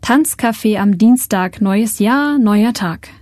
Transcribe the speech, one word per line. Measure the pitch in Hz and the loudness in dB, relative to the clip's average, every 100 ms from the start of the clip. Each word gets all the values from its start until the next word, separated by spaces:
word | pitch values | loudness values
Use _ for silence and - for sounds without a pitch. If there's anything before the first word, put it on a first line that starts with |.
| - | 0
Tanzcafé | 247 311 - 240 226 220 214 | 0 0 -2 -4 -2 -2 0
am | 202 190 | 0 2
Dienstag, | 214 247 - 196 185 - | 4 2 0 -4 -4 -2
neues | 202 196 220 - | -2 0 -2 -2
Jahr, | 208 262 294 294 | 0 0 0 0
neuer | 220 208 220 | 2 2 0
Tag. | 233 185 165 - - | -2 -6 -8 -14 -20